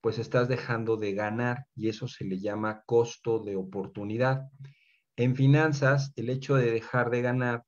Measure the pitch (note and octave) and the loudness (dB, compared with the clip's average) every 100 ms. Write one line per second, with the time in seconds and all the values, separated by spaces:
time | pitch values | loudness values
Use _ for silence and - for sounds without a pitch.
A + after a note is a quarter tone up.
0 | A#2 G#2+ A2+ C3 B2 B2 - A#2 A2 A2 | -2 -2 0 0 2 -2 -2 -4 0 0
1 | G#2 G2 G#2+ A2 B2 B2 - - A2 A2+ | 0 -2 -2 -2 -2 -4 -8 -4 -4 -4
2 | B2 - G2 F#2+ G2+ G#2 G#2+ G#2+ - A#2 | -10 -8 -6 -4 -4 -2 -4 -4 0 2
3 | A2+ - - A2+ G#2 G2 F#2+ G2 F#2+ - | 2 -4 -2 -2 -2 -6 -6 -8 -8 -8
4 | G2+ A2 B2+ C#3 - _ - _ _ _ | -6 0 0 0 -6 _ -20 _ _ _
5 | _ - B2 B2+ C3+ D3 D#3+ C#3+ C3+ C#3+ | _ 0 0 4 6 6 6 4 2 2
6 | C#3 - A2+ C3+ C#3 C3+ A#2+ A2+ - B2 | 0 -6 -4 -4 2 2 4 0 0 0
7 | A#2 A#2+ B2 B2+ B2 A#2+ | 2 2 2 0 0 -2